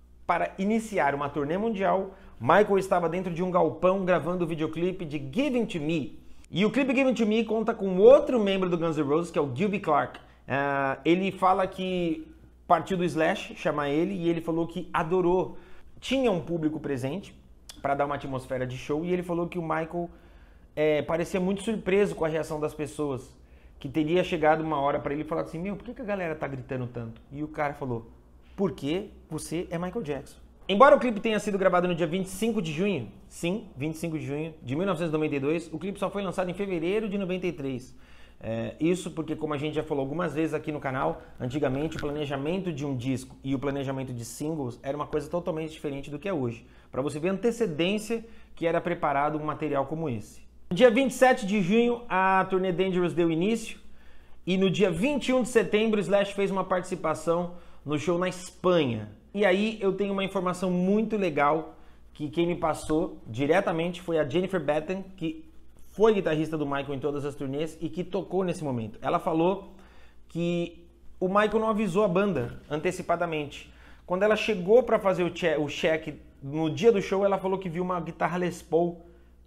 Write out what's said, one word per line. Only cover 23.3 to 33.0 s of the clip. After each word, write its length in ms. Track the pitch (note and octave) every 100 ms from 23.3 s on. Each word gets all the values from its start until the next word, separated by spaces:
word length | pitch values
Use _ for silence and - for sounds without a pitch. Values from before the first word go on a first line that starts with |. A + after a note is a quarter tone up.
| - - - - -
que 100 | C#3
teria 340 | D#3 D3+ F3+
chegado 400 | F3 F3 D3+ D#3+
uma 180 | D#3+ D3
hora 200 | C#3+ C#3+
pra 120 | C#3+
ele 100 | D3
e 40 | D3+
falado 200 | D#3+ D#3+
assim, 120 | E3
"Meu, 160 | F#3+
por 100 | G3+
que 100 | A#3
que 80 | B3
a 20 |
galera 300 | G#3+ G3 E3+
tá 120 | D3+ C#3
gritando 400 | C3+ A#2+ C3 B2
tanto?" 340 | B2 A2+ A2+ -
E 100 | C#3
o 60 | D3+
cara 260 | D#3 D3
falou, 360 | C3+ C3+ A#2 A#2 - - - -
"Porque 540 | - F#3+ - C#3 F3 G#3 - -
você 360 | D#3 - D#3+ -
é 80 | E3+
Michael 240 | F3+ A#3
Jackson." 340 | C#3+ C#3 - - - - -
Embora 260 | G3 C#4
o 60 | C4+
clipe 180 | B3 G3+
tenha 220 | A3+ G#3
sido 180 | G#3+ G3
gravado 300 | F#3+ F3 F3+
no 60 |
dia 120 | E3+ E3+
vinte 200 | F#3 F#3
e 40 |
cinco 320 | - A3+ A3
de 100 | D#3+
junho, 360 | D3+ G3+ E3